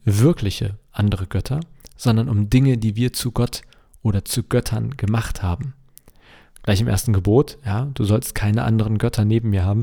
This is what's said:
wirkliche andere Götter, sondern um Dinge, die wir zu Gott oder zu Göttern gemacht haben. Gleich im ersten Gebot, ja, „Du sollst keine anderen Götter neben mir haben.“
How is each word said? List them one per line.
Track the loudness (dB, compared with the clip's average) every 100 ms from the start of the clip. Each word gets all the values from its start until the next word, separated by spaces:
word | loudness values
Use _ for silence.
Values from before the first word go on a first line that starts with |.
wirkliche | 0 4 4 2 -2 -4 -6 -8 _
andere | -2 0 0 -4
Götter, | -4 -4 -6 -8 -16 -20 -4
sondern | 0 2 2
um | 0 2
Dinge, | 4 4 2
die | 0 0
wir | -2
zu | -2 -4
Gott | -2 -2 -4 -16 _ _ -6
oder | -2 0 -2
zu | -4
Göttern | 0 0 0 -4 -4 -4
gemacht | -2 -2 -2 -4
haben. | -4 -4 -6 -12 -20 -20 -20 _ -20 -20 _ -10
Gleich | 0 0
im | 2
ersten | 0 2
Gebot, | 2 4 2 2 -4
ja, | -6 -4 -4
„Du | -2 0
sollst | 0 0
keine | -4 0 0
anderen | 2 0 0 0
Götter | -2 0
neben | 2 2 0
mir | 0 0
haben.“ | 0